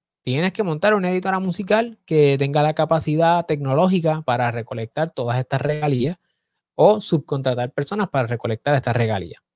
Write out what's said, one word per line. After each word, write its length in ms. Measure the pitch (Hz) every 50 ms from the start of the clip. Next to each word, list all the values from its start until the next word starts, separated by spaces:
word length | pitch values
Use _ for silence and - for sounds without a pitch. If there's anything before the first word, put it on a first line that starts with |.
| _ _ _ _
tienes 320 | - - 127 139 170 185 180
que 80 | -
montar 320 | 214 185 156 151 - 208 214
una 160 | 208 185 180
editora 300 | 185 185 185 190 190 190
musical 580 | 190 185 175 - 208 185 202 214 233 233 220 - _
que 300 | - 165 156 147 143 139 135
tenga 240 | 139 139 143 151
la 140 | 147 151 156
capacidad 680 | - 156 151 165 160 - - 151 156 165 165 170 175 165 -
tecnológica 720 | 160 143 143 135 135 147 180 185 190 185 160 160 156 156
para 300 | 151 - 120 120 123 120
recolectar 580 | 117 120 113 - 123 117 113 110 - - 156 165
todas 280 | - - 123 120 117 127
estas 220 | 127 - - 135
regalías 560 | - 143 151 151 151 151 139 123 117 147 185 - _ _ _ _ _ _ _ _ _ _ _
o 260 | - 147 185 214 214
subcontratar 720 | 202 - - 151 - - 151 135 131 131 123 120 123 127
personas 380 | - - 143 - 202 208 208 -
para 180 | - 139 123 113
recolectar 460 | 120 113 - 113 113 110 - 143 147
estas 200 | 131 - 123 113
regalías. 460 | 120 117 110 107 98 87 82 - - _ _ _